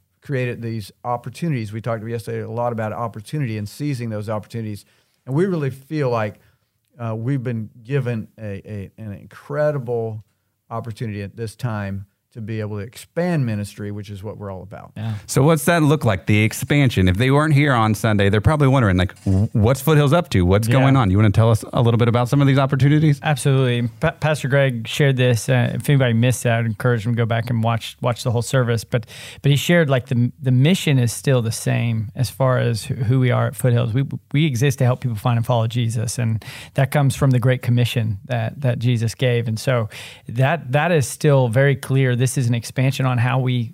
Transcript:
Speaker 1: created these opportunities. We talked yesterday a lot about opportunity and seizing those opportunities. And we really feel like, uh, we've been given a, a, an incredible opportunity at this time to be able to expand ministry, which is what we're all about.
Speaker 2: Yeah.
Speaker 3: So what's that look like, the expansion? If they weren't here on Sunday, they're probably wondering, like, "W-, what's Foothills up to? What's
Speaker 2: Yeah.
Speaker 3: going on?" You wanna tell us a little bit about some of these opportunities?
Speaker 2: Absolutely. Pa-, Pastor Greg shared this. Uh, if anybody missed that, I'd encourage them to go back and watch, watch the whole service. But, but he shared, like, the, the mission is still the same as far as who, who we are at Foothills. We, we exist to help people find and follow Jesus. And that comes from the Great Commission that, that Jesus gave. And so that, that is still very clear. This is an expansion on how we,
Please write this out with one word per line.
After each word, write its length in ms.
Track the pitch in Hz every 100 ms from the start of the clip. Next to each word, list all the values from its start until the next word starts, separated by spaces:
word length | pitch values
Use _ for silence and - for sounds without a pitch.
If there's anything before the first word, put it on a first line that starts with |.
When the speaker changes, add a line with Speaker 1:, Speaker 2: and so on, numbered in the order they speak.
| _ _
Speaker 1:
created 400 | - 135 123 113
these 300 | 117 113 101 - 117
opportunities. 640 | 120 127 - 170 135 107
We 80 | 110
talked 260 | 113 113 113
yesterday 360 | 117 113 113
a 100 | 107
lot 220 | 113 120
about 180 | 113 107
opportunity 640 | 101 117 110 104 151 131 107
and 100 | 104
seizing 400 | - 147 131 120
those 180 | 107 107
opportunities. 560 | 107 98 117 110 101 - _ _ _ -
And 80 |
we 120 | 135 196
really 240 | 175 139
feel 400 | 135 - 156 131
like, 320 | 117 107 - _ _ _ _ _ 165
uh, 160 | 117 110
we've 280 | 113 139
been 260 | 120 117 107 127
given 460 | 113 143 123 117 107 -
a, 240 | 107 98 -
a, 220 | 104 95 -
an 160 | 110
incredible 1120 | 98 95 - - 147 151 147 120 117 113 110 - _ _ _ -
opportunity 520 | 113 113 107 117 104
at 160 | 101 -
this 180 | 113 -
time 520 | 123 107 98 98 101 _ _
to 100 | 123
be 200 | 107 113
able 160 | 107 104
to 60 |
expand 640 | 98 - - - 180 165 123
ministry, 460 | 104 101 - 104
which 180 | 104 101
is 140 | 101
what 160 | 104 -
we're 120 | 101
all 120 | 95
about. 280 | 92 87 - -
Speaker 2:
Yeah. 160 | 110 104 -
Speaker 3:
So 160 | -
what's 220 | 139 160 165
that 180 | 170
look 200 | 151 147
like, 220 | 120 95 -
the 160 | 107
expansion? 640 | 107 - 139 143 135 - 92
If 100 | 90
they 120 | 127
weren't 240 | 139 156
here 200 | 139 147
on 200 | 123 110
Sunday, 360 | 107 117 104 98
they're 120 | 107
probably 260 | 101 156 139
wondering, 300 | 135 110 90
like, 160 | 92 - -
"W-, 240 | 95 110
what's 300 | 120 107 139
Foothills 320 | - 151 143
up 160 | 170 175
to? 120 | 98
What's 260 | 87 98 113
Speaker 2:
Yeah. 120 | 135
Speaker 3:
going 160 | 131 135
on?" 160 | 107
You 60 | 95
wanna 120 | 107
tell 220 | 95 113
us 120 | 110 -
a 100 | -
little 160 | 117 117
bit 80 | 117
about 220 | 117 120
some 120 | 143
of 60 | 135
these 100 | 135
opportunities? 640 | 135 139 139 151 156 143
Speaker 2:
Absolutely. 680 | 156 147 147 135 131 120 120 113
Pa-, 160 | 160 -
Pastor 280 | 151 151 135
Greg 400 | 139 135 120 113
shared 280 | - 143 131
this. 320 | 123 120 -
Uh, 260 | 127 120 -
if 120 | -
anybody 260 | 143 127
missed 280 | 113 123 117
that, 160 | 123 117
I'd 80 | 113
encourage 380 | 104 123 120
them 100 | 104
to 40 | 117
go 100 | 113
back 240 | 117 120
and 120 | 117
watch, 340 | 113 113 - -
watch 220 | 123 117
the 80 | 131
whole 100 | 117
service. 420 | 110 135 120 113
But, 220 | - 120 - - - -
but 80 | 139
he 40 | 139
shared, 360 | - 175 156
like, 160 | 135 -
the, 240 | 120 123 -
the 80 | 131
mission 480 | 127 143 190 - 135
is 160 | 117
still 300 | - - 131
the 80 | 113
same 580 | - - 123 117 113 104 -
as 160 | 123
far 260 | - 131 123
as 280 | 120 113 -
who, 100 | 127
who 240 | 113 131
we 100 | 127
are 160 | 120 117
at 100 | -
Foothills. 380 | 131 120 120
We, 140 | 113 139 - _
we 160 | 143 160
exist 320 | 120 143 -
to 60 | 123
help 160 | 127
people 160 | 123 107
find 200 | 127 117
and 80 | 113
follow 220 | 123 113
Jesus. 500 | 123 113 113 113 -
And 260 | 113 107 - - -
that 160 | - 139
comes 260 | 151 139 -
from 140 | 139
the 100 | 123
Great 220 | 131 127
Commission 560 | - 120 120 - 110 101 -
that, 340 | 120 113 -
that 180 | 135 120
Jesus 340 | 120 120 113
gave. 340 | - 127 120 117
And 120 | 110
so 280 | - 127 110 - - - -
that, 440 | 113 131 165 131
that 200 | 139 160
is 160 | 170 120
still 400 | - 156 139 127
very 280 | 113 143 139
clear. 400 | - 135 131 123
This 140 | 131 -
is 100 | 120
an 80 | 120
expansion 500 | - - 131 135 131
on 120 | 123
how 200 | 123 127
we, 360 | 127 123 113